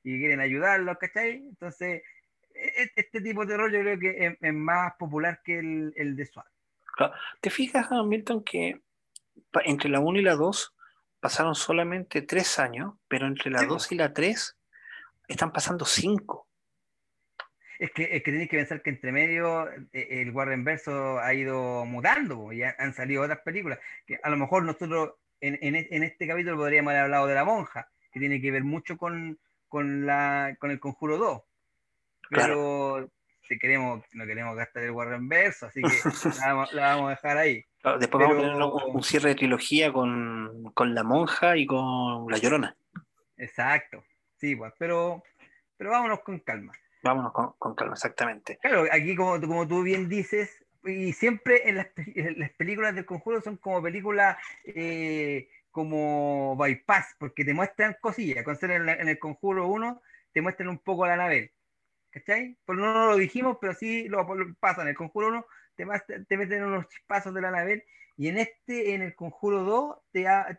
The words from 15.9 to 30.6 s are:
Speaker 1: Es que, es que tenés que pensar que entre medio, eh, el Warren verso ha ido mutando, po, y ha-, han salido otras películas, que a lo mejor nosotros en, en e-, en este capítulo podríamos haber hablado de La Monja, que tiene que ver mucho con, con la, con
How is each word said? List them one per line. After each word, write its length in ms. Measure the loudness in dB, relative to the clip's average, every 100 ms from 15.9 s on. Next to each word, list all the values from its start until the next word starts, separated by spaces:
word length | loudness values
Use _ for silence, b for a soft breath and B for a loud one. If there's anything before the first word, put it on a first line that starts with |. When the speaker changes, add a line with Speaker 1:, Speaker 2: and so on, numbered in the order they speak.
| 2 2 0 -2 -10 -12 _ _ _ _ _ _ _ _ -18 -18 _ B B
Speaker 1:
Es 140 | -8
que, 120 | -4
es 200 | -4 -2
que 80 | -2
tenés 160 | -2 -2
que 80 | -2
pensar 260 | -2 -4
que 80 | -6
entre 220 | -6 -4
medio, 580 | 0 0 2 0 0 -4 -8 -14
eh, 160 | -12 -8 -6
el 100 | -4
Warren 320 | -2 -2 0
verso 560 | -2 -2 -4 -4 -2 -2
ha 140 | 0
ido 500 | 0 0 -2 -2 -2
mutando, 540 | -4 0 2 2 0 -6
po, 160 | -8
y 100 | -6
ha-, 100 | -6 -4
han 140 | -6
salido 280 | -4 -2 0
otras 180 | 0 -2
películas, 400 | -4 -6 -6 -8 B B -12
que 100 | -6
a 60 | -2
lo 80 | 0
mejor 260 | 2 2
nosotros 520 | 2 -2 -2 -2 -2 -6 _ _
en, 180 | -6 -2
en 140 | -2 -2
e-, 120 | -2
en 120 | -2
este 220 | -2 -4 -4
capítulo 300 | -2 -2 0
podríamos 360 | 2 4 4
haber 120 | 4
hablado 240 | 4 4 4
de 80 | 4
La 80 |
Monja, 460 | 4 2 -2 -10 -14 _ _
que 80 | -6
tiene 180 | -2 0
que 100 | 0
ver 140 | 0
mucho 320 | 0 -2 -6 -6
con, 420 | -6 -6 -8 -12 _ _ _
con 380 | -4 -2 0 2
la, 500 | 2 2 2 -2
con 140 | -4